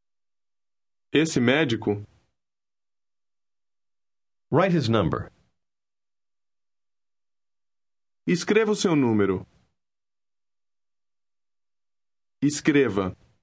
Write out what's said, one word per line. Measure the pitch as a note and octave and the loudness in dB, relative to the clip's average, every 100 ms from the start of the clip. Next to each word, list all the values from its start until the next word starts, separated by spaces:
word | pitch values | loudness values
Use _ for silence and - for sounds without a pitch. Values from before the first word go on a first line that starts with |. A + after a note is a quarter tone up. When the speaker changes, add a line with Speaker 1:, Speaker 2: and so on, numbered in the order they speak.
| _ _ _ _ _ _ _ _ _ _ _ | _ _ _ _ _ _ _ _ _ _ _
Speaker 1:
Esse | C#3+ D#3+ C3+ | -2 0 0
médico. | A#2 C#3+ D3+ A2 G#2+ G#2 G#2 _ _ _ _ _ _ _ _ _ _ _ _ _ _ _ _ _ _ _ _ _ _ _ _ | 2 2 0 -2 -4 -6 -10 _ _ _ _ _ _ _ _ _ _ _ _ _ _ _ _ _ _ _ _ _ _ _ _
Speaker 2:
Write | C3+ F#3+ F3 | 0 2 0
his | A2+ | 0
number. | A2+ E2 - - _ _ _ _ _ _ _ _ _ _ _ _ _ _ _ _ _ _ _ _ _ _ _ _ _ _ _ _ _ - | 0 0 -4 -10 _ _ _ _ _ _ _ _ _ _ _ _ _ _ _ _ _ _ _ _ _ _ _ _ _ _ _ _ _ -4
Speaker 1:
Escreva | F3 - G#3+ G#3+ | -4 0 0 2
o | G#3 | 0
seu | G3 D3+ | 0 2
número. | B2 G#2+ G2 F#2 - _ _ _ _ _ _ _ _ _ _ _ _ _ _ _ _ _ _ _ _ _ _ _ _ _ _ _ _ _ | 2 2 0 -2 -6 _ _ _ _ _ _ _ _ _ _ _ _ _ _ _ _ _ _ _ _ _ _ _ _ _ _ _ _ _
Escreva. | C#3+ D3 - C#3+ B2 G2 F#2 - _ _ | -4 -2 0 2 2 0 -4 -6 _ _